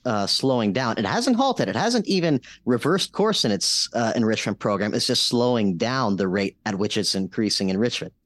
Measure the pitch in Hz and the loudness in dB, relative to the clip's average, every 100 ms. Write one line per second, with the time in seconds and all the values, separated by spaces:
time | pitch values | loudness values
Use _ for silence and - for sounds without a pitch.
0 | 127 104 98 - 135 127 104 95 123 113 | -2 -2 0 0 0 2 2 0 -2 -2
1 | 95 196 254 233 269 - 101 104 208 240 | -2 0 0 2 2 0 -2 0 0 0
2 | - 190 165 139 - - - 123 139 185 | 0 0 2 0 -2 -8 -2 0 2 0
3 | - - 214 202 123 98 - - - 117 | 0 0 0 2 0 0 0 -2 -2 -2
4 | 113 - 110 107 - 98 113 98 104 120 | 0 2 2 0 -2 -2 0 0 0 -2
5 | - 120 - 120 123 120 101 85 113 131 | 0 0 0 2 2 2 2 0 0 0
6 | 113 95 95 98 98 - 110 98 104 110 | 0 0 0 0 -2 -4 -6 -2 -2 -2
7 | 98 98 92 - 104 - 98 95 120 - | -2 -2 -4 -2 0 0 0 0 0 -2
8 | - - | -8 -14